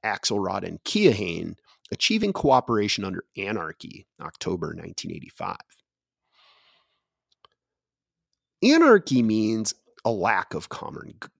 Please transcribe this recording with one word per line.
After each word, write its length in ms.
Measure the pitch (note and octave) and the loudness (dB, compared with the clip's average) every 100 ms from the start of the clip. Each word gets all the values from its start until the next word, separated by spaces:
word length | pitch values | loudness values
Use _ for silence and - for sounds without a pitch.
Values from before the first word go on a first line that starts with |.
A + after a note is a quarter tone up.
Axelrod 600 | A2 G2 - G#2 F#2+ F#2+ | -4 -4 -2 -2 -2 -4
and 200 | F#2 E2 | -6 -10
Keohane, 720 | - G#3 G3 G2+ F#2 E2+ E2 - _ _ _ | -4 4 4 4 -2 -4 -8 -12 _ _ _
Achieving 440 | - - G#3+ G#3 | -4 0 0 -2
Cooperation 720 | - C#3+ B2+ - A2 G#2 - G2 | 0 4 4 4 0 2 -2 -4
Under 200 | F2 - - | -8 -12 -10
Anarchy, 720 | G2 G#2+ D#2+ - - - - _ | -8 -6 -8 -12 -18 -18 -20 _
October 540 | E2 - - F2+ D#2 | -16 -10 -6 -4 -6
nineteen 380 | E2 E2+ - - | -10 -12 -12 -12
eighty-five. 460 | - - - - - - _ _ _ _ _ _ _ _ _ _ _ _ _ _ _ _ _ _ _ _ _ _ _ _ _ _ _ _ _ | -12 -16 -12 -10 -10 -14 _ _ _ _ _ _ _ _ _ _ _ _ _ _ _ _ _ _ _ _ _ _ _ _ _ _ _ _ _
Anarchy 600 | A3 D#4+ D#4+ G#3+ - C3 | 4 6 8 6 6 2
means 520 | A2+ A2 G#2+ A2 G#2+ - _ _ | 4 2 2 0 -2 -6 _ _
a 80 | A2+ | -4
lack 420 | A2 F#2 G2 E2+ | 0 0 0 -2
of 140 | D#2+ - | -10 -10
common 500 | - D2+ D2 - D2+ - _ | -12 -12 -12 -16 -18 -20 _